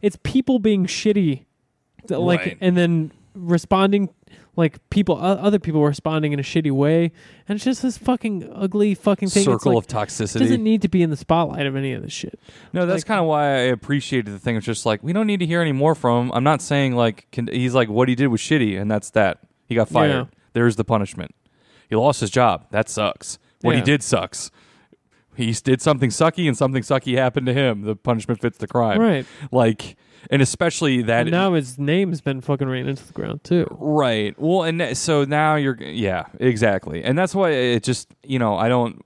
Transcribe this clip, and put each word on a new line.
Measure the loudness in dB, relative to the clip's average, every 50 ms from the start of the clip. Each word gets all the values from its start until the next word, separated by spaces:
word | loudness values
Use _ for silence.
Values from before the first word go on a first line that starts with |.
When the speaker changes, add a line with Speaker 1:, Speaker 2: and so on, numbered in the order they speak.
Speaker 1:
it's | 0 -2 -2 -2 _
people | -2 0 0 2 2 0 2
being | 2 2 2 2 0 -2
shitty, | -4 -2 0 0 2 2 2 2 0 -2 -8 _ _ _ _ _ _ _ _ _ _ _ -8 -6
th-, | -4 -2
like, | 2 2 2 0
Speaker 2:
Right. | 0 -4 -8 -2
Speaker 1:
and | 0 0 2
then | 2 2 2 2 0 -2 -4 -8 _ _ _ _
responding, | -14 -2 0 0 0 2 0 2 2 4 4 2 2 0 -2 _ _ _ _ -20 -20 -20 _ _
like, | 0 0 0 0 -4 _ _
people, | 0 0 2 2 0
o-, | 0
other | 2 0 0 2 2 2 0 0
people | 0 0 2 2 2
responding | 2 2 0 -4 -2 -2 0 0 0 -2
in | -2
a | -4
shitty | -2 -2 0 0 0
way, | 2 2 2 4 4 2 2 0 -2 -8 -20 -20 -20 -20 _ -6
and | -6
it's | -2 -2
just | -2 -2 0 -2
this | -4 -4 -4
fucking | -2 -2 -2 -2 -2 -4 -6 -6 -8 -10 -10
ugly | -6 -4 -2 0 2 2 2 0
fucking | 0 2 0 0 2 0 0
thing. | 2 2
It's | 4 4
Speaker 2:
Circle | 2 2 2 2 2
Speaker 1:
like, | 2 0
Speaker 2:
of | -2
toxicity. | -4 -4 -4 -4 -4 -6 -6 -4 0 0
Speaker 1:
it |
doesn't | 2 2 2 2 2
need | 2 0 2 0
to | 0
be | 2 2
in | 2 2
the | 0 -4
spotlight | -2 _ 0 0 0 -2 -2 -4 -4
of | -2 -2
any | -2 -4 -4 -6
of | -6 -10
this | -10 -12
shit. | -10 -12 -12 -14 -16 _ -20 -20 -20 -20 -8 -4
Speaker 2:
No, | -2 0
that's | 0 0 -2 -2
Speaker 1:
Like | -2
Speaker 2:
kinda | -2 0 2
why | 2 2 2 2
I | 2 2 2
appreciated | 2 0 0 -2 -2 -2 -2 -2 -2 -2 -2 -2 -2 -2 -8
the | -6
thing. | -4 -4 -4
It's | -2 -2
just | -4 -6 -2 0
like, | -2 -2 -2 -2
we | -4 -2
don't | -2 0 0
need | 0 -2
to | -2
hear | -2 0 0
any | 0 0
more | 0 2 2 2 2
from | 2 2 2 2 2 0 0
him. | -2
I'm | 0 2
not | 2 2 2
saying, | 0 -2 0 0 0 0 2
like, | 2 2 0 0 -4 _ _
con-, | -8 -6 -6 -4
he's | -2 -2 -2 0 2
like, | 2 2 2
what | 2 2 2 2
he | 2
did | 2 2 2
was | 2 0
shitty, | 0 0 2 2 2 2 0 -2
and | -2 -2
that's | -2 -2 -4 -2
that. | _ 2 2 2 0 _ _ _ _ _ _ _
He | 0
got | 0 0 2
fired. | 2 2 4 4
Speaker 1:
Yeah. | 2 0 -2 -6 _ _ _ _ _
Speaker 2:
There's | 2 2 2 2
the | 2 0
punishment. | 0 0 0 0 -2 -6 -12 -12 -14 -14 _ _ _ _ _ _ _ _ _ _ _
He | 0
lost | 2 2 2 2 2
his | -2 -2
job. | 2 2 4 4 2 0 -6 _
That | -2 -2 -2 -2
sucks. | -2 -2 -2 -2 -4 -6 -12 -16 -16 -16 _ _ _ _
What | 0 0 2
he | 2
Speaker 1:
Yeah. | 2
Speaker 2:
did | 2 0 0 0
sucks. | 0 -2 -2 -2 -4 -10 -12 -14 -14 _ _ _ _ _ _ _ _ -20 _ _ _ _ _ _ _ _
He | -6 -4 -2
s-, | -4 -2
did | 0 0 0 2
something | 2 0 2 2 0 -2
sucky, | 0 2 2 0 2 0 -2 -2
and | 0
something | 0 0 0 0 -2 -2
sucky | 0 -2 -2 0 -2 0 0
happened | 0 0 0 -2 -2 -2
to | 0
him. | 0 0 0 0 -2 -4
The | -6 -6
punishment | -4 _ -2 -2 -2 0 -4 -6 -2
fits | -2 -4 -4 _
the | -12 -4
crime. | -2 0 0 2 2 2
Speaker 1:
Right. | 2 2 2 0 -4 -8 -14 -18 -16 -2
Speaker 2:
Like, | 0 2 2 2 2 -2 -6 -18 -18 _ _ _ _ -20 -8 -2
and | 2 2
especially | 2 2 0 -2 -2 -2 -2 0 0 0 0 0 0
that | 0 0 0
Speaker 1:
And | 2 2
now | 0 0 2 2 2
his | 0 -2 -4 -8 -6
name's | -2 0 0 0 0 0 -2 -4
been | -4 -4 -6 -6
fucking | -2 -4 -2 -2 -2 -4
ran | -4 -4 -4 -4
into | -6 -8 -10
the | -16 -12
ground, | -10 -8 -8 -8 -10 _
too. | 0 0 0 0 0 -4 -6
Speaker 2:
Right. | -4 0 2 2 2 2 2 0 -2 -4 -4 -4
Well, | -2 0 0 0 0
and | 0 -2 -2
th-, | -2 -4 -4 -6
so | -2 0 2 2 2
now | 2 0 0 2 2 2
you're, | 2 0 -2 -2 -4
yeah, | -8 -12 -6 -4 -2 -2 -2 -4 -6 -8 -8 0
exactly. | 0 0 2 4 2 2 2 0 -4 -6 -8 -6 -2
And | -2 0 0
that's | 0 -2 0
why | 0 0 2
it | 2 0 0 2 0 0 0
just, | -2 -4 -4 -6 _ -20 _ _
you | -6 -4 -2
know, | 0 0 0 0
I | 0 0
don't | 2 0 0 -2 -6 -12 -20